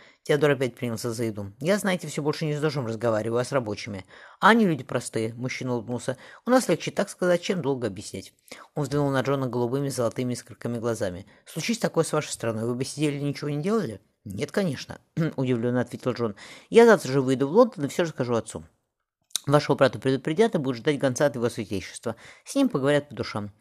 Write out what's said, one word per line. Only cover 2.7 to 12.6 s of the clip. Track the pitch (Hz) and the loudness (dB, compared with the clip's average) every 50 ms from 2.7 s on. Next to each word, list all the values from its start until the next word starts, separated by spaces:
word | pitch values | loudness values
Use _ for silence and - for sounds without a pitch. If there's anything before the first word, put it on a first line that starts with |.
| 131 147 123 | -2 -2 -4
разговариваю, | 110 113 107 120 117 110 107 110 117 113 120 | -4 -4 -2 0 0 0 0 0 0 0 -2
а | 123 | -2
с | - | 0
рабочими. | 135 139 117 107 104 - - 113 101 95 - _ - - - - - - | 0 -2 -2 -2 -6 -8 -8 -10 -10 -12 -12 _ -20 -20 -20 -18 -4 2
А | - 190 | 6 6
они | 226 233 220 | 6 6 6
люди | 185 160 - | 2 2 0
простые", | - - - 120 - - - 113 110 113 117 | -4 -4 -4 -4 -4 -2 -4 -4 -4 -4 -6
мужчина | 117 123 127 - - 127 127 123 | -6 -8 -8 -6 -6 -4 -4 -4
улыбнулся. | 120 104 113 123 117 - - - - - - - - - | -4 -4 -4 -6 -6 -4 -6 -8 -8 -10 -20 -20 -8 0
"У | 233 | 2
нас | 247 262 - - | 2 4 4 2
легче | 170 - - 143 | 0 0 -2 -6
так | - - 196 - | -4 -4 -4 -4
сказать, | - - 185 180 175 175 | -4 -2 2 2 2 2
чем | - - 196 175 | 2 -2 -2 -2
долго | 127 135 139 123 123 | 0 -2 -2 -2 -2
объяснять". | 107 92 - - - - 95 - - _ _ _ - - - - _ - | -6 -6 -6 -12 -12 -12 -12 -14 -14 _ _ _ -20 -20 -20 -18 _ -6
Он | 151 143 | -6 -4
взглянул | 135 143 147 143 139 | -2 0 0 0 2
на | 135 131 | 2 0
Джона | 117 135 143 135 135 | 0 0 0 0 -2
голубыми | 123 113 123 123 117 127 139 143 135 | -2 -2 -2 -2 0 -2 -2 -4 -4
с | 123 | -2
золотыми | 123 117 110 - 123 127 123 | -2 -2 -2 -2 -2 -4 -4
искорками | 123 - - - 107 - - 120 120 117 | -4 -6 -10 -16 -16 -10 -8 -6 -6 -4
глазами. | 107 120 113 107 110 92 90 98 98 _ _ _ _ | -2 -4 -2 -2 -4 -6 -6 -8 -14 _ _ _ _
"Случись | - - 160 147 - 226 | -12 -10 -6 -2 -2 -2
такое | - - 165 - 165 156 | 0 0 0 2 2 0
с | - - | 2 0
вашей | 151 143 - | -2 -2 -2
страной, | - - - 113 110 107 | -8 -4 -4 -4 -2 -2